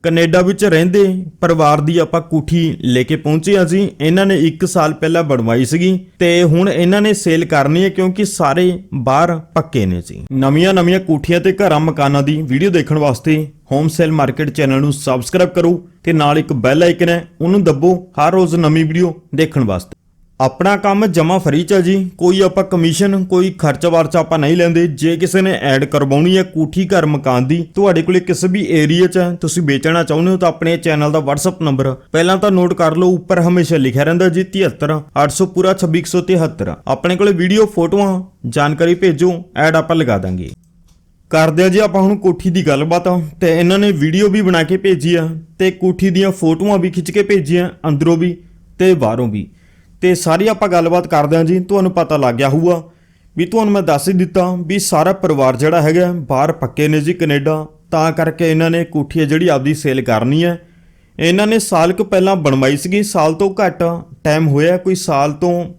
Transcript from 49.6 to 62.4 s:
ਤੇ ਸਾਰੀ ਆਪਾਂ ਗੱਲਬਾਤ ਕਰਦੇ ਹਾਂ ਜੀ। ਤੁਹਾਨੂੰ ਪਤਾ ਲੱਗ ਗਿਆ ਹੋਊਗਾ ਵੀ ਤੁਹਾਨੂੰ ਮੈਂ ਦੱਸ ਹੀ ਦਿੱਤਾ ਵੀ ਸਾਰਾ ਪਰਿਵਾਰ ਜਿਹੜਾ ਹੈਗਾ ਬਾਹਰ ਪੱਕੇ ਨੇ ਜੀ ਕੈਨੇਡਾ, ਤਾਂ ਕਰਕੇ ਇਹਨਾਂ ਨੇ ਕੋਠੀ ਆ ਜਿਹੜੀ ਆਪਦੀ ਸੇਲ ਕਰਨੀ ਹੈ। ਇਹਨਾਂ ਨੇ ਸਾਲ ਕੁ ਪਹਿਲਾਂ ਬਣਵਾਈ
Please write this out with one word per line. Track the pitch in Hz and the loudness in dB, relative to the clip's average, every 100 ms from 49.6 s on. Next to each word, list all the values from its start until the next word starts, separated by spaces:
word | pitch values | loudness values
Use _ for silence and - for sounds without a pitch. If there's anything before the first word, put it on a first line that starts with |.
| _ _ _ - | _ _ _ -2
ਤੇ | 185 175 | 0 0
ਸਾਰੀ | 170 165 214 | 0 0 0
ਆਪਾਂ | 214 214 | 0 0
ਗੱਲਬਾਤ | 175 170 175 170 | 0 2 0 0
ਕਰਦੇ | 160 147 165 | 0 2 2
ਹਾਂ | |
ਜੀ। | 160 185 | 2 0
ਤੁਹਾਨੂੰ | 180 202 185 | 0 0 0
ਪਤਾ | 185 160 151 | 0 -2 0
ਲੱਗ | 131 | 0
ਗਿਆ | 117 139 | 0 0
ਹੋਊਗਾ | 143 170 175 160 _ _ _ _ - | 2 2 0 -4 _ _ _ _ -6
ਵੀ | 175 | -2
ਤੁਹਾਨੂੰ | 226 208 | 0 0
ਮੈਂ | 202 | 0
ਦੱਸ | 165 143 160 | 0 0 0
ਹੀ | |
ਦਿੱਤਾ | 190 180 196 180 180 | 0 0 0 -2 -2
ਵੀ | 160 196 | -4 -4
ਸਾਰਾ | 185 160 165 | 0 0 0
ਪਰਿਵਾਰ | 190 185 143 131 123 | 0 -2 0 0 2
ਜਿਹੜਾ | 151 170 | 0 2
ਹੈਗਾ | 151 170 180 175 135 | 2 2 0 -2 -4
ਬਾਹਰ | 131 147 | -2 0
ਪੱਕੇ | 156 127 - 151 | -2 -6 -2 0
ਨੇ | 156 | 0
ਜੀ | 147 | 0
ਕੈਨੇਡਾ, | 180 165 143 139 156 156 - _ | -2 0 0 -2 -4 -6 -18 _
ਤਾਂ | 165 160 | -2 0
ਕਰਕੇ | 160 160 160 170 | 0 -4 -2 0
ਇਹਨਾਂ | 160 165 | 2 0
ਨੇ | 165 170 | 0 -2
ਕੋਠੀ | 156 143 165 | -4 -4 -2
ਆ | |
ਜਿਹੜੀ | 151 156 175 | 0 0 2
ਆਪਦੀ | 143 135 | 0 0
ਸੇਲ | 151 147 131 | -2 -2 -2
ਕਰਨੀ | 123 110 117 151 | 0 0 0 0
ਹੈ। | 170 170 - _ _ _ _ - | 0 -2 -10 _ _ _ _ -4
ਇਹਨਾਂ | 165 185 208 | 0 0 0
ਨੇ | 226 | 0
ਸਾਲ | - 175 170 | 0 0 0
ਕੁ | 185 | 0
ਪਹਿਲਾਂ | 214 190 185 | -2 0 0
ਬਣਵਾਈ | 190 | 0